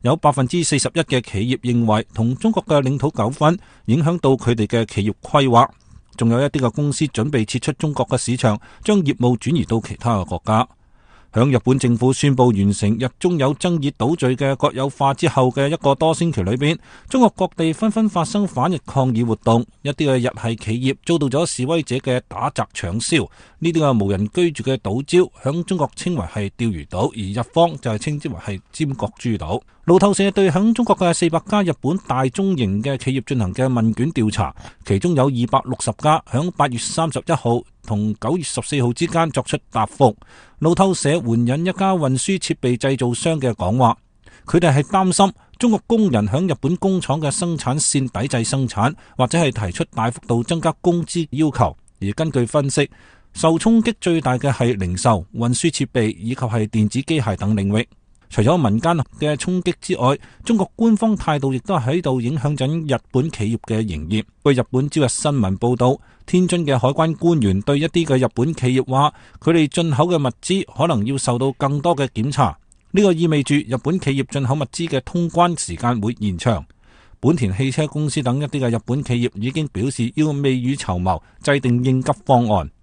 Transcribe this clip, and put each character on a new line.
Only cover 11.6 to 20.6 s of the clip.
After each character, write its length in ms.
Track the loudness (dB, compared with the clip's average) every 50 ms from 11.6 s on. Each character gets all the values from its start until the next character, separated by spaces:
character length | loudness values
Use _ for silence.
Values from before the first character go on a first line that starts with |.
| 2
本 160 | 2 2 2
政 160 | 2 0 2
府 160 | 2 2 0
宣 240 | 2 2 2 2 4
布 120 | 4 4
完 260 | 4 4 4 2 2 2
成 180 | 2 0 0 0 0
日 80 | -2 -6 _ _
中 180 | -2 0 0
有 180 | 2 0 0 -2
爭 200 | -2 -2 -2 0
議 120 | 0 -2 -4 -2
島 160 | _ -2 -2 0
嶼 180 | 0 0 0 0
嘅 180 | 0 0 -2 0
國 160 | 0 -2 -2 0
有 160 | -2 -6 -6
化 240 | -2 -2 0 0 0
之 160 | 0 -2 0
後 180 | 2 2 2 2
嘅 200 | 2 0 0 0
一 60 | -2
個 180 | 0 2 0 2
多 180 | 4 2 0 2
星 200 | 2 0 -2 0
期 80 | -2 -2
裏 140 | -2 -2
邊， 200 | 0 0 -2 -2 -2 -8 -20 -20 -20 _
中 140 | -2 4 4
國 80 | 4 4
各 180 | _ 0 -4 -4 -2
地 160 | -2 -2 -2
紛 180 | 0 0 -2 0
紛 200 | 0 2 0 0
發 160 | 0 -2 -4
生 200 | -2 -2 -2 -2
反 240 | -2 -2 -2 0 0
日 80 | -2 -4 _
抗 240 | -4 0 0 2 2 2
議 100 | 0 0
活 100 | 0 -2
動， 280 | 0 2 2 4 4 2 -2 _ _ -8
一 80 | -8
啲 200 | -4 -2 0 2
嘅 60 | 2
日 160 | 2 0 -2 -4 -4
系 140 | -4 -4 -4
企 140 | -4